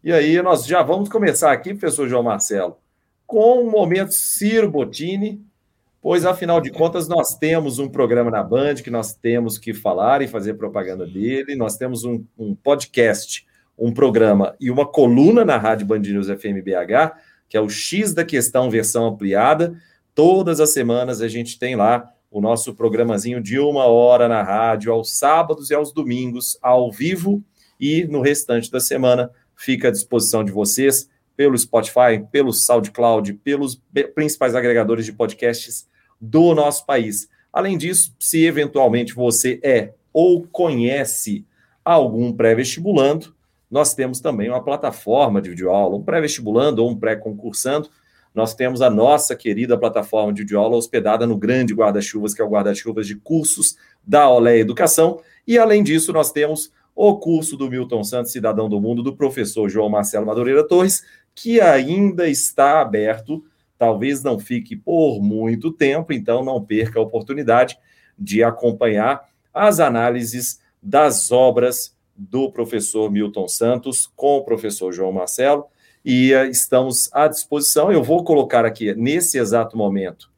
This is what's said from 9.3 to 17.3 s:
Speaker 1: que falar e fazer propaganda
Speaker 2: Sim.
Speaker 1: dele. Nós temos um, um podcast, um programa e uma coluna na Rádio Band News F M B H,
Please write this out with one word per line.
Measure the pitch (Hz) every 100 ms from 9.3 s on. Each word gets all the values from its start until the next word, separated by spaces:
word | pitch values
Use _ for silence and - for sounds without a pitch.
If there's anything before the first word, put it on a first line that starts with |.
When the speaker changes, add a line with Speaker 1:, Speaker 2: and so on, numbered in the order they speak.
| 120 117 104
Speaker 1:
que | -
falar | 104 104 87 107 139
e | 135
fazer | 110 101
propaganda | 104 107 104 92 92
Speaker 2:
Sim. | 87
Speaker 1:
dele. | 92 113 135 139 135
Nós | 113 110
temos | 127 120
um, | 120 117 117 _
um | 107
podcast, | 101 139 143 - - 117 101 - - _ _ _ -
um | 117
programa | 117 135 113 110 101 98 -
e | 127
uma | 131 143
coluna | - 123 120 160 233
na | 196 120
Rádio | 110 107
Band | 101 110
News | 101 101 98
F | 98 107
M | 98
B | 92 90
H, | 85 117 160 - _